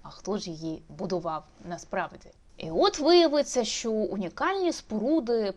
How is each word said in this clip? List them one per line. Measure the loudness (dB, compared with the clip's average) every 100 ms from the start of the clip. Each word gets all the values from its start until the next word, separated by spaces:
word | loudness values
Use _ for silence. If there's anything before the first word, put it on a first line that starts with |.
а | -18
хто | -10 -4 -4
ж | -4
її | -8 -6 -8 -10
будував | -8 -4 -2 -2 -6 -10 -16 -12
насправді. | -10 -6 -6 -6 -10 -20 -20 -20 -12
І | -4
от | 2 2 4
виявиться, | 6 8 6 4 0 0
що | 0 -2 -2
унікальні | -2 -2 -4 -6 -2 -2 0 0
споруди, | -2 -4 -2 2 2 2 0 0